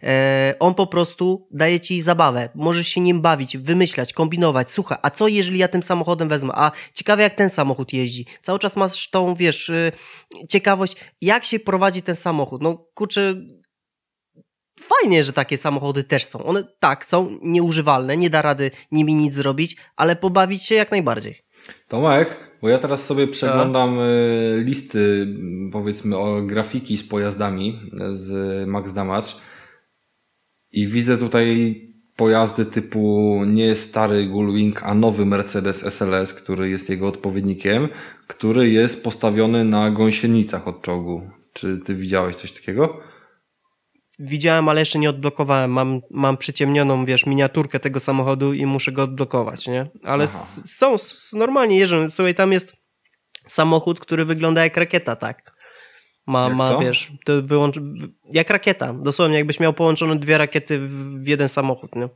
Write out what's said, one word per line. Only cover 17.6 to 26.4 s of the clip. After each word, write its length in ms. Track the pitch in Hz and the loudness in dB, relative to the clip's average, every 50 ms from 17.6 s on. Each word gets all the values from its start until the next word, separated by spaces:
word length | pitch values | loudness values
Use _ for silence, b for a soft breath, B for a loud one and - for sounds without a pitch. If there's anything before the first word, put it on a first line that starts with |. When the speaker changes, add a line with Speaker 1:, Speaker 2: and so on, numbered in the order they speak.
| 170 170 160 160 151 151 143 127 131 131 143 | 2 2 0 2 2 4 2 2 2 0 0
Speaker 1:
nie 140 | 165 180 170 | 0 0 2
da 120 | 156 156 | 2 2
rady 280 | 151 151 143 135 139 135 B B B B | 2 2 0 0 -2 -4 B B B B
nimi 220 | - 156 156 156 156 | 2 2 2 4 4
nic 200 | 151 151 147 139 | 2 2 2 0
zrobić, 420 | 139 135 139 135 139 165 170 - B B B B | 0 -2 -2 0 0 -2 -4 -4 B B B B
ale 200 | - 160 165 170 | 0 2 2 2
pobawić 460 | 170 185 190 180 190 190 185 196 190 - | 2 0 2 4 4 2 2 0 -4 0
się 80 | - 220 | 2 2
jak 160 | 214 208 - | 2 2 2
najbardziej. 580 | 208 202 165 127 113 110 107 110 - _ _ B B B B B B B B _ | 0 0 0 0 -2 -2 -6 -10 -14 _ _ B B B B B B B B _
Speaker 2:
Tomek, 480 | - 117 143 156 139 143 165 - - - - - _ _ | -2 2 4 4 6 4 4 2 -2 -14 -18 -20 _ _
bo 60 | - 110 | 2 2
ja 100 | 123 131 | 2 2
teraz 280 | - 139 139 135 - | 2 -2 -4 -4 -2
sobie 200 | - 143 135 139 | -2 0 0 0
Speaker 1:
Co? 60 | 139 | 0
Speaker 2:
przeglądam, 680 | 139 - - 135 131 131 131 131 131 127 127 123 123 123 | 0 -2 0 2 2 2 2 2 2 2 2 2 2 0
y, 640 | 120 120 120 120 120 117 117 113 113 113 110 113 117 | 2 2 2 2 2 2 2 0 0 0 0 0 0
listy, 640 | 127 135 135 - - - 107 104 104 101 101 101 101 | -2 -4 -4 -8 -4 -2 2 2 2 2 2 0 -4
m, 420 | 101 101 95 87 90 92 98 95 | -6 -8 -8 -8 -8 -8 -8 -8
powiedzmy, 440 | 92 107 104 104 104 107 - 107 101 | -8 -6 -4 -4 -6 -4 -4 -4 -2
o 260 | 92 101 104 104 104 | -2 -2 -2 -2 -2